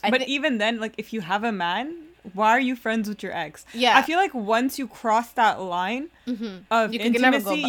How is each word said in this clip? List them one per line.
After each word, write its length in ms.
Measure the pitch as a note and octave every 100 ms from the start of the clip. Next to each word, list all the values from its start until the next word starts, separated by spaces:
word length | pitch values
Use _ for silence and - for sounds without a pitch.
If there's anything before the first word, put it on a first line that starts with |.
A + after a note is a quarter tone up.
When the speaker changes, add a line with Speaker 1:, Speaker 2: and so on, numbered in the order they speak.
Speaker 1:
I 60 | G3+
Speaker 2:
But 100 | B3+
Speaker 1:
thi- 120 | B3
Speaker 2:
even 260 | C#4 D4 A#3
then, 200 | G#3+ A#3
like, 160 | A3 -
if 160 | -
you 100 | A3
have 200 | E3 G3+
a 80 | A#3
man, 420 | G3+ E3+ F#3 C#4 E4+ D#4+ E4+ G#3+
why 160 | F#3 G#3+
are 100 | A#3+
you 160 | B3+ B3+
friends 320 | A3+ A3+ G#3+
with 120 | G#3
your 120 | F#3+
ex? 340 | E3 D3+ - -
Speaker 1:
Yeah. 240 | A3+ B3 C4+
Speaker 2:
I 40 |
feel 140 | C#4+ E4+
like 120 | F#4+
once 460 | B3+ G3+ A3+ C4 -
you 80 | C4
cross 460 | - A#3 A3 A#3+
that 280 | - A3 B2
line 500 | F#3 F3 F#3 A#3+ D#4+ _ -
Speaker 1:
Mm-hmm. 300 | A#3 A3 F#3 -
Speaker 2:
of 220 | A3+ A3
Speaker 1:
You 60 | A3+
can 100 | A3+
never 260 | A#3 B3+ C4+
go 100 | G3+
Speaker 2:
intimacy, 100 |
you 40 | D4